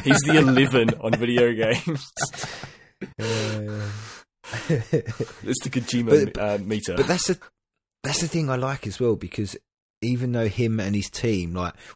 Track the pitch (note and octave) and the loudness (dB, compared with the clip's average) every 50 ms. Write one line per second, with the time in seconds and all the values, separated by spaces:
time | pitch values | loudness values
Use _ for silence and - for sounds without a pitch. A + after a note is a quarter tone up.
0 | - - D#3+ C#3+ C#3 D3+ D#3 D#3 D3 C3 C3 B2+ C3+ C3 B2+ B2+ A2+ A2+ - - | 4 4 4 4 4 6 6 6 6 6 6 6 4 4 4 4 4 4 2 0
1 | - A2 A2+ G#2+ A#2+ A#2+ A#2+ A#2+ A#2+ A#2+ A#2 A2 A2+ A2 A#2+ - - F3 D#3 C3+ | 0 0 0 2 2 2 4 4 4 4 4 2 2 2 0 0 -2 -4 -6 -6
2 | - - - - - - - - - - - - - - - - - _ _ _ | -8 -10 -8 -6 -6 -6 -6 -8 -10 -10 -10 -12 -14 -16 -18 -20 -20 _ _ _
3 | - - - - A2 A2 A2 A2 G#2+ G#2+ G#2+ G#2+ G#2+ G#2 G#2+ G#2+ G#2 G#2 G#2 G#2 | -16 -14 -8 -6 -4 -2 -2 -2 -2 -2 -4 -6 -6 -6 -6 -6 -6 -6 -8 -10
4 | G#2+ A2 - - - _ _ _ - - - A#2 - - E3 B2+ - - - - | -12 -14 -16 -18 -20 _ _ _ -14 -10 -10 -6 -2 -2 0 -2 0 0 -2 -2
5 | - - A2 - A2+ - - - - - C3 - - C3 B2+ C3 A#2 - - A#2+ | -2 -4 -6 -6 -8 -8 -10 -8 -6 -4 -4 -4 -4 -4 -4 -4 -2 0 -2 -2
6 | A#2+ A2+ C#3+ D3+ C3+ G#2 - G#2 G#2 G#2 G#2 G2+ F#2+ G2+ A2 G#2+ - - E2+ - | 4 6 6 6 6 2 -2 -4 -2 -2 -2 -2 -2 -4 -4 -4 -2 -2 0 0
7 | - - F3 F3+ - - F3+ - - - _ _ _ _ _ _ _ _ _ _ | 2 2 0 0 0 0 -2 -2 -6 -12 _ _ _ _ _ _ _ _ _ _
8 | - C3+ C#3+ - F3 D#3 - E3 D#3 C3+ C3 B2 C3 C3 C#3 C3 - G#2+ F#2+ - | -8 -4 -2 -2 -2 -2 -2 -2 0 0 0 0 -2 -2 -4 -6 -8 -8 -4 0
9 | B2+ A#2 G#2+ - - F2 - - G#2 F#2+ - - - _ _ _ _ _ _ _ | 2 2 2 0 -4 -6 -6 -6 -6 -6 -8 -12 -18 _ _ _ _ _ _ _
10 | A2 A#2 B2+ A#2+ C3 B2 A#2+ A#2+ A2+ G#2+ G2 B2 A#2+ A2+ A2 A2 G2 G2+ G2+ G2+ | -2 -2 0 0 0 0 0 0 0 0 0 0 0 2 0 0 0 0 0 0
11 | F#2+ - - - - A#2 G#2+ F#2 F2 E2+ F2 F2+ F2+ F2 - - - - - | -2 -2 -6 -4 0 0 0 0 -2 -4 -4 -4 -4 -6 -8 -12 -18 -20 -14